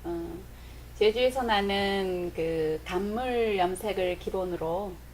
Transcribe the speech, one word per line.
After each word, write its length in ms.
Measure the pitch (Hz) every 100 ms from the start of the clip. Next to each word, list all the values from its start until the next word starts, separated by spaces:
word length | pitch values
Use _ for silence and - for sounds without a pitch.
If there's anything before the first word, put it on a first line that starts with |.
| 170
어, 320 | 170 339 - - - - - - -
제주에서 460 | 214 220 254 262
나는 880 | 240 208 202 196 196 196 190 180 175 165
그 460 | 160 165 156 156 -
간물 720 | 185 202 214 254 240 226 202
염색을 600 | 180 185 220 190 180 175
기본으로, 760 | - 190 185 170 160 175 202 180 -